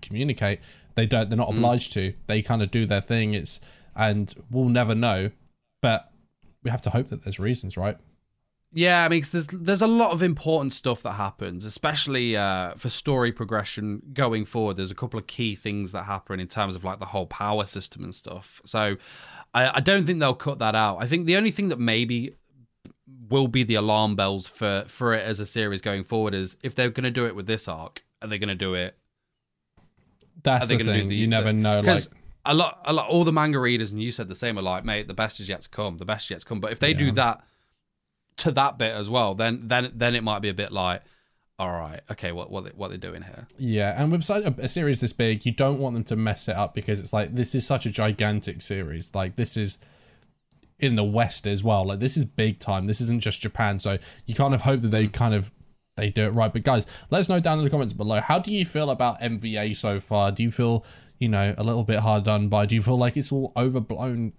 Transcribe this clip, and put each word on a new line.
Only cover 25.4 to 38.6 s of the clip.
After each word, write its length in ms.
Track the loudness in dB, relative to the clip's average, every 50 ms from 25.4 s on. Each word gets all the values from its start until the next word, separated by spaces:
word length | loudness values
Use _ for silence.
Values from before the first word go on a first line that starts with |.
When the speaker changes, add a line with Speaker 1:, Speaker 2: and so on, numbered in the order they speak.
| -6
Speaker 2:
series 340 | -6 -4 -2 -2 -2 -2 -4
going 220 | -4 -4 -4 -4 -4
forward 320 | -2 -2 0 0 0 -2
is 220 | -2 -4 -6 -8 -10 -10
if 100 | -6 -2
they're 160 | 0 0 0
gonna 220 | 0 -2 -2 -2 -2
do 120 | -2 -2
it 120 | -2 -4
with 100 | -6 -4
this 220 | -4 -4 -4 -4 -6
arc, 340 | -8 -10 -10 -14 -16 -18 -20 _ _ _
are 60 | -10
they 120 | -8 -6 -4
gonna 180 | -2 -2 -2
do 180 | -2 -2 -2 -2
it? 240 | -2 -2 -4 -8 _ _ _ _ _ _ _ _ _ _ _ _ _ _ _ _ _ _ _ _ _ _ _ _ _ _ _ _ -4 0
Speaker 1:
That's 220 | 2 2 2 4
Speaker 2:
Are 40 | 2
they 80 | 2
Speaker 1:
the 80 | 2 2
Speaker 2:
gonna 120 | 2 2
do 40 | 2 2
Speaker 1:
thing. 60 | 0
Speaker 2:
the, 60 | 0
Speaker 1:
You 100 | 0 2 2
never 180 | 2 2 2
Speaker 2:
the, 60 | 2 2
Speaker 1:
know, 280 | 2 2 2 2 4 4
Speaker 2:
'cause 240 | 4 4 2 2 -4
Speaker 1:
like 100 | -10 -18 -20 -20 -16 -6 -2
Speaker 2:
a 100 | 2 2
lot, 260 | 2 2 0 -2 -4 -4
a 60 | -2 0
lot, 140 | 0 0 2
all 140 | 2 4 4
the 80 | 4 4
manga 260 | 2 2 2 2 2
readers, 320 | 2 2 2 0 0 -4 -4
and 100 | -6 -6
you 80 | -6
said 160 | -6 -6 -8 -10
the 60 | -8
same, 220 | -6 -4 -4 -4 -2
are 40 | -2
like, 200 | -2 -2 -2 -2
"Mate, 240 | -4 -4 -4 -4
the 60 | -6 -4
best 260 | -4 -4 -4 -4 -6
is 100 | -8 -8
yet 100 | -8 -10 -10
to 60 | -10
come. 300 | -8 -6 -6 -6 -6 -8
The 80 | -6
best 200 | -6 -6 -6 -6
is 40 | -8
yet 100 | -10 -12
to 60 | -10
come." 140 | -8 -6 -6
But 120 | -4 -6 -4
if 60 | 0
they 140 | 0 2 2
do 120 | 2 2
Speaker 1:
Yeah. 60 | 2 2
Speaker 2:
that 320 | 2 2 2 0 -2 -6 _ _ _ _ _ _ _ _ _ _ _ _ _ _ _ _ _ _ -4
to 140 | -2 0 2
that 260 | 2